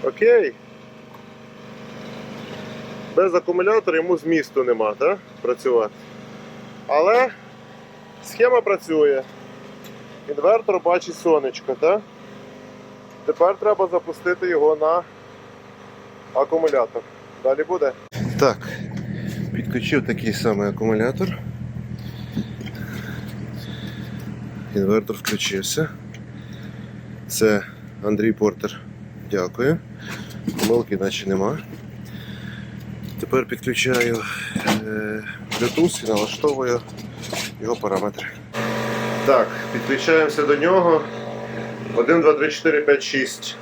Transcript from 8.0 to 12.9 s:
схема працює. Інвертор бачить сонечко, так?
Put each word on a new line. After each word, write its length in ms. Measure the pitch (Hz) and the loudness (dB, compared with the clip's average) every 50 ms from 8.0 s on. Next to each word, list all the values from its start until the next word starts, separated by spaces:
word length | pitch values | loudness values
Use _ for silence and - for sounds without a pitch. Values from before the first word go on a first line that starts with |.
| - - - - - | -20 -20 -20 -18 -16
схема 380 | - - - 226 247 254 240 | -14 2 4 4 6 6 4
працює. 600 | 226 196 202 175 - 156 160 156 151 147 139 135 131 - - - - - - - - - - - - - - - - - - - - - | 4 4 0 0 0 0 4 6 6 6 6 4 0 -4 -12 -18 -18 -18 -18 -18 -18 -18 -18 -18 -18 -18 -18 -18 -18 -18 -18 -18 -10 -8
Інвертор 520 | 147 143 147 180 214 226 220 - 196 180 | -6 2 6 6 6 6 6 2 0 2
бачить 340 | - 180 175 180 - - 165 | 4 4 2 2 2 -2 -12
сонечко, 600 | - - 175 160 151 139 131 123 - - - 131 - | -2 4 6 6 6 4 2 -4 -4 -4 -4 -2 2
так? 220 | 147 160 190 214 208 - - - - - - - - - - - - - - - - - | 4 4 4 4 0 -6 -20 -20 -20 -18 -18 -18 -18 -18 -18 -18 -18 -18 -18 -18 -18 -20